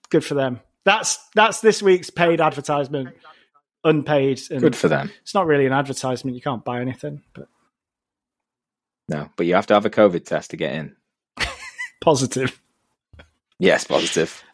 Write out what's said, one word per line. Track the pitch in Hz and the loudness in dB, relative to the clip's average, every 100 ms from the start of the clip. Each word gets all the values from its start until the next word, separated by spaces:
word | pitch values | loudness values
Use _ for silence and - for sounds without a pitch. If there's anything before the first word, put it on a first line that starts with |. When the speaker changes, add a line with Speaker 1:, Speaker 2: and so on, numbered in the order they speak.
| - | -2
Speaker 1:
Good | 160 | -2
for | - | 0
them. | 143 135 123 _ _ | -4 -4 -6 _ _
That's, | 196 214 - - - | 0 0 -2 -8 -4
that's | 214 214 - | 2 2 4
this | 220 208 | 2 4
week's | 196 180 - | 4 2 0
paid | - 175 165 | 0 2 2
advertisement. | 156 143 139 143 135 143 127 - - - _ _ _ _ | 0 -2 -4 -2 -2 -6 -8 -14 -20 -20 _ _ _ _
Unpaid. | 160 156 139 147 135 127 - | 2 2 2 2 2 -2 -6
And | 139 | 2
Speaker 2:
Good | 131 120 | 2 2
for | 85 | 0
them. | - - - | 0 -4 -12
Speaker 1:
it's | - | -6
not | 202 170 | -2 2
really | 143 135 | 2 2
an | |
advertisement. | 135 135 127 131 123 135 123 | 0 -2 -4 -4 -4 -6 -8
You | |
can't | 143 120 | -8 -6
buy | - 120 | -6 -6
anything. | 127 127 147 143 _ | -6 -8 -12 -14 _
But | - - _ _ _ _ _ _ _ _ _ _ _ _ _ _ _ - | -20 -20 _ _ _ _ _ _ _ _ _ _ _ _ _ _ _ -10
Speaker 2:
No, | 76 73 - | -10 -8 -4
but | 87 | 0
you | |
have | 92 - | 0 4
to | |
have | 104 107 | 2 2
a | |
covid | - 104 85 | 4 4 4
test | - 78 - | -4 -6 -6
to | 80 | -6
get | 78 | -6
in. | 76 71 - _ _ _ - | -6 -10 -16 _ _ _ -10
Speaker 1:
<laughs> | - - - - - - | -10 -10 -18 -16 -18 -4
Positive. | 135 131 131 131 131 - _ _ _ _ _ - - _ _ - | 0 2 0 -4 -6 -8 _ _ _ _ _ -20 -20 _ _ -2
Speaker 2:
Yes, | - - | 2 2
positive. | - 76 85 82 80 - _ | 2 -2 0 -2 -4 -6 _